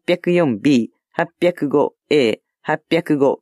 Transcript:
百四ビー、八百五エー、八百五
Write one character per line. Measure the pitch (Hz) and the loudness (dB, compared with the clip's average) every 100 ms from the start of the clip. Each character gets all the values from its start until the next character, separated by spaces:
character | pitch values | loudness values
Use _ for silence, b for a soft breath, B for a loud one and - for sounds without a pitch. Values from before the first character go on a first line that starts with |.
| - | -4
百 | 175 - | -4 0
四 | 175 156 104 | 0 0 0
ビ | 135 131 110 | 0 0 0
ー、 | _ _ | _ _
八 | - 170 - | -6 -6 -2
百 | 175 175 147 | -2 -2 -2
五 | 143 127 - - | 0 -2 -4 -2
エ | 151 | 0
ー、 | 117 104 _ _ | 0 -2 _ _
八 | - 156 - | -6 -6 -2
百 | 165 - 147 | -2 -2 0
五 | 135 - | 0 -2